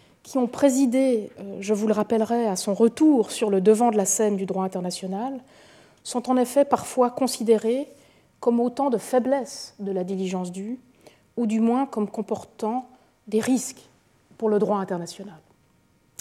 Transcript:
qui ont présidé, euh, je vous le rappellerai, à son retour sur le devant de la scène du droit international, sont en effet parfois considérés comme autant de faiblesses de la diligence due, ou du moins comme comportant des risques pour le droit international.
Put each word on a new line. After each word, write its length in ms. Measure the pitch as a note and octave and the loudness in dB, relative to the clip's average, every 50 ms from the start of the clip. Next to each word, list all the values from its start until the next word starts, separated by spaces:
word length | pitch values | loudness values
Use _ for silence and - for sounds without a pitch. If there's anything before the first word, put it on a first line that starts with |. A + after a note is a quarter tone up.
| _ _ _ _ | _ _ _ _
qui 140 | - - - | -16 -4 -2
ont 100 | C4+ B3 | 0 0
présidé, 840 | A3 - - D4 C#4 B3 C4 C#4 A#3+ A3+ C4 C4+ C4 B3 A3 G3+ - - - | 0 2 2 2 4 4 4 2 2 2 2 2 2 2 0 -2 -6 -12 -14
euh, 160 | G3 G3 - - | -14 -12 -12 -8
je 120 | G3 G3+ | -4 -2
vous 140 | G#3+ G3+ G#3+ | -2 0 2
le 80 | G#3+ G#3+ | 2 2
rappellerai, 520 | G#3 G#3 - A#3+ A3 A3 G#3 A#3 A#3+ A#3 | 0 0 0 0 0 0 0 0 0 0
à 100 | G#3+ F#3 | 0 -2
son 180 | F#3 - G#3 G3 | -2 -2 -2 2
retour 560 | - A3+ A3+ A3+ - D#4 D#4 D4 A#3+ G#3 - | 4 4 2 4 4 6 6 6 6 2 0
sur 180 | - - A#3 G#3 | -2 -2 0 2
le 140 | G3 G3 | 2 4
devant 280 | F#3 G#3+ G#3+ G#3+ A#3+ A#3+ | 6 4 6 6 4 4
de 60 | G#3+ | 4
la 80 | G#3 F#3+ | 2 2
scène 320 | F#3+ - - A3 G#3 G#3 | 0 0 0 0 0 0
du 80 | F#3 F#3+ | -2 -2
droit 200 | F#3 F#3+ F#3+ F#3+ | -4 -4 -4 -4
international, 760 | F#3+ - F#3 F3+ F3+ F3+ - F#3+ F#3 F#3+ G3 A#3 C4+ C#4 B3 - - - - - - - - - _ _ _ | -4 -4 -6 -6 -6 -6 -8 -8 -8 -6 -6 -6 -6 -8 -10 -14 -18 -20 -20 -20 -20 -20 -20 -20 _ _ _
sont 260 | - - - B3 A3+ B3 | -12 -6 -6 -4 0 2
en 80 | B3+ | 2
effet 300 | B3+ B3 B3 - C#4 C#4+ | 2 2 4 4 2 4
parfois 420 | C#4 C4+ - - - - C4 B3 B3 | 4 2 0 0 -2 0 0 0 0
considérés 800 | B3 - C4 B3 - - A3+ A3 A3+ G#3+ A3 A3 A#3+ C4+ D4 - - - _ _ _ _ _ _ _ _ | 0 -2 -2 -2 -2 -2 2 2 4 4 2 0 -2 -2 -4 -8 -14 -20 _ _ _ _ _ _ _ _
comme 200 | - B3 A#3+ A#3 | -2 0 0 2
autant 300 | A#3+ B3 B3 - C#4 C#4+ | 0 -2 -2 -2 0 0
de 80 | A#3+ G3 | 0 -2
faiblesses 760 | - - C4 B3+ A3+ B3+ C4+ C#4 A#3+ - - - - - - - | -2 0 0 0 2 2 0 -2 -2 -6 -10 -14 -16 -18 -14 -10
de 100 | G3+ G3 | -8 -6
la 140 | F#3+ F#3 F3+ | -4 -4 -4
diligence 480 | F3+ G3 F#3 F#3+ F#3 F#3+ F#3 F3+ F3+ | -4 -4 -4 -4 -4 -4 -4 -6 -8
due, 280 | F3 F#3 G3 A3 B3 B3 _ _ _ _ _ - - _ _ _ _ - | -8 -10 -10 -10 -10 -12 _ _ _ _ _ -20 -20 _ _ _ _ -4
ou 80 | A#3+ | -2
du 140 | G#3+ A3 A3 | 0 0 2
moins 260 | A3+ A#3 A#3 B3+ C#4 | 2 2 2 0 -2
comme 240 | - - A3+ G#3 G3 | -2 -2 -4 -4 -4
comportant 800 | - A3+ G#3+ - A3 - - - _ - - G#3+ A#3 B3+ B3+ - - _ _ _ _ _ _ | -4 -8 -6 -6 -6 -8 -8 -12 _ -6 -6 -4 -4 -6 -8 -10 -18 _ _ _ _ _ _
des 140 | A3 G#3 A3 | -4 -2 -2
risques 480 | A3 B3 C4 A#3 - - - - - _ _ _ _ _ _ _ _ _ - | 0 2 0 0 -2 -6 -12 -16 -20 _ _ _ _ _ _ _ _ _ -10
pour 140 | - A3+ A3 | -4 -2 0
le 80 | G#3+ G#3 | 2 2
droit 180 | G#3+ F3+ G#3 G3 | 2 2 0 -2
international. 600 | F#3+ F#3+ F#3+ F3 E3+ E3+ - - G3 G3+ E3 D#3 _ _ _ _ _ _ _ _ _ _ _ _ _ _ _ - | -2 -4 -6 -6 -6 -10 -14 -16 -18 -18 -20 -20 _ _ _ _ _ _ _ _ _ _ _ _ _ _ _ -20